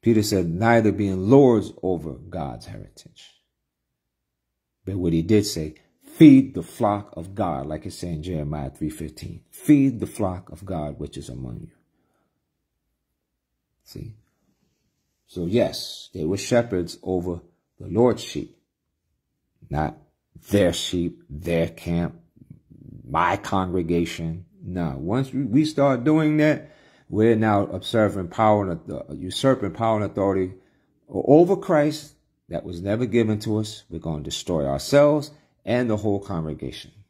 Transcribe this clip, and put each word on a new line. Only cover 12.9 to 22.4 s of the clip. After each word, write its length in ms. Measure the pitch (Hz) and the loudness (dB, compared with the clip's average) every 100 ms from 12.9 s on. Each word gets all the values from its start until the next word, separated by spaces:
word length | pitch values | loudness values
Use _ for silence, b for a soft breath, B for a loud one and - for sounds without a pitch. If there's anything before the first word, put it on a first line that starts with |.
| _ _ _ _ _ _ _ _ _ | _ _ _ _ _ _ _ _ _
See? 320 | _ - 107 - _ _ _ _ _ _ _ _ _ _ _ | _ -16 -16 -18 _ _ _ _ _ _ _ _ _ _ _
So 140 | 90 | -8
yes, 640 | 87 113 95 - - - - | -2 0 0 -2 -12 -16 -16
they 100 | - | -8
were 140 | 80 101 | -4 -4
shepherds 580 | - 123 120 95 85 - | 0 0 0 -4 -4 -10
over 400 | 92 92 90 85 _ _ _ _ | -4 -4 -4 -10 _ _ _ _
the 80 | 98 | -6
Lord's 360 | 92 123 110 | 2 2 2
sheep, 340 | - - - _ _ _ _ _ _ _ _ _ _ _ - | -6 -10 -10 _ _ _ _ _ _ _ _ _ _ _ -8
not 300 | 71 76 - _ _ _ - - | -4 -4 -6 _ _ _ -20 0
their 240 | 101 90 | 4 4
sheep, 500 | 82 - 90 85 - _ | 2 -4 -4 -4 -8 _
their 400 | 71 87 85 82 | -12 -2 0 -2
camp, 500 | - - 85 85 - _ _ | -4 -4 -2 -2 -8 _ _